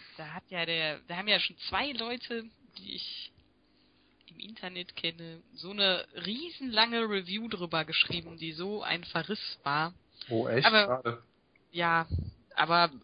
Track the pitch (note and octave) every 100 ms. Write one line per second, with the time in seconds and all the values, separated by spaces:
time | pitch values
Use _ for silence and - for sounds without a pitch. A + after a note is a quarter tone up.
0 | - - D#3 E3 - F3+ E3 E3 D#3 C#3+
1 | - E3+ G#3 F#3+ - E3+ - F#3+ C#4 A#3
2 | A#3 A#3+ - A#3 A3+ _ _ - F#3+ -
3 | - - - _ _ _ _ _ _ _
4 | _ _ - D#3+ G3 A3 F#3 F3+ F3+ -
5 | E3 E3 E3 E3 - - E3+ G#3 G3 F3+
6 | - - E3+ A#3+ E4+ - C4 G#3+ A#3 A#3
7 | A3 G3 F3+ G#3 A#3 G3 F3 D#3+ D#3+ D#3+
8 | - F3 E3 E3 E3 D#3 F#3+ G#3 - E3
9 | E3+ E3+ D#3 G#3+ - - C#3+ D3 E3 -
10 | _ - - A2+ B2 A#2 A3 G#3+ G3+ B2+
11 | A#2+ A#2 - _ _ _ _ E3+ E3+ E3
12 | D#3+ - - - - - D#3 E3+ E3+ C3